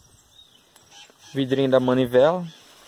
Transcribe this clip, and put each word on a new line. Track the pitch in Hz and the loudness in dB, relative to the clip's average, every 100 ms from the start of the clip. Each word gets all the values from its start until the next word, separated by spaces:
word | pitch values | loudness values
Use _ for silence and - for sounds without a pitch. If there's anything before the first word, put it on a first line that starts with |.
| _ _ _ _ - _ _ _ _ - - _ - | _ _ _ _ -20 _ _ _ _ -20 -20 _ -14
Vidrinho | 135 131 131 135 | -8 -4 -2 0
da | 131 | 0
manivela. | 127 127 123 123 147 180 170 - - _ | 2 0 2 2 2 0 -8 -18 -20 _